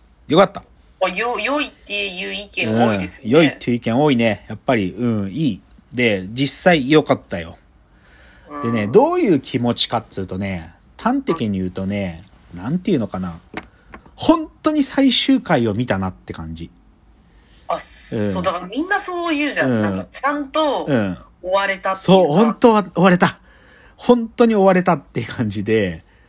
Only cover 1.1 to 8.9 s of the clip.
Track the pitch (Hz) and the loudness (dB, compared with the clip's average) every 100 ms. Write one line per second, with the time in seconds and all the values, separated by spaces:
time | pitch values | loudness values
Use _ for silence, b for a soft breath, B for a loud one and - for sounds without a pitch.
1.1 | 190 240 226 220 294 269 - - 202 202 | -2 -4 -4 -2 -2 -4 -10 -10 -6 -6
2.1 | 180 196 196 202 - 110 113 117 101 92 | -8 -10 -10 -10 -6 -2 2 2 0 -6
3.1 | - 107 151 143 - - 120 117 120 151 | -8 2 4 4 0 -4 -2 -2 0 2
4.1 | 120 113 98 - 107 - 117 90 101 123 | 2 0 -2 -8 -6 0 0 0 -2 -2
5.1 | 107 98 117 151 90 _ - _ 123 117 | -2 -4 -2 -2 -4 _ -20 _ -2 0
6.1 | 95 92 120 139 - 185 165 127 151 143 | 0 -4 -4 -4 0 2 2 4 2 4
7.1 | 117 - 92 82 - _ _ _ b b | -2 -2 -10 -10 -18 _ _ _ b b
8.1 | b b b 156 147 117 117 104 | b b b -16 -8 -4 -2 4